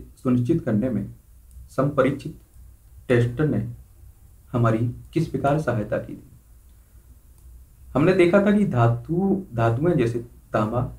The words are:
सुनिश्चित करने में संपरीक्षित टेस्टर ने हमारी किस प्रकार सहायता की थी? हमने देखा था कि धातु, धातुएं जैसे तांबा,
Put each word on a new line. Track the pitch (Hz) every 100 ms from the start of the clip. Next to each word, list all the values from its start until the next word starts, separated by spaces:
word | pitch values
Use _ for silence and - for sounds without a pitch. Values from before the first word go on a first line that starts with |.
| - -
सुनिश्चित | 127 123 120 165
करने | 123 104 127
में | 101 98 - - - - - -
संपरीक्षित | - 143 135 131 - - - _ - - - - - -
टेस्टर | 120 117 - 156
ने | 107 117 - - - - - - - -
हमारी | 123 117 113 120 - -
किस | 160 -
प्रकार | 127 139 151
सहायता | 151 117 104 85
की | -
थी? | - - - - - - - - - - - - - - - - - -
हमने | 131 170
देखा | 185 175 196
था | 202 208
कि | 202
धातु, | 123 120 - - 170 196 - -
धातुएं | 117 117 120 170 156
जैसे | 113 117 - - -
तांबा, | 110 107 120 120